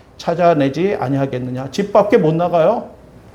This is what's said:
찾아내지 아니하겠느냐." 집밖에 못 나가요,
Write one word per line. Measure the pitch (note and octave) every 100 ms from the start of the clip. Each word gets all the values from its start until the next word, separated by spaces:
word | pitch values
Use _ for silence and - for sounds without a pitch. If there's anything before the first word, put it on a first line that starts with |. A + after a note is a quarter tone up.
| - -
찾아내지 | - E3+ E3+ D#3 C#3 C#3+ F#3+ -
아니하겠느냐." | B2+ C#3 C#3 B2+ B2+ B2+ C3+
집밖에 | - G3 G#3+ G3+ A#3
못 | D#3 D#3+
나가요, | F3 E3+ E3 A#3 - - - - -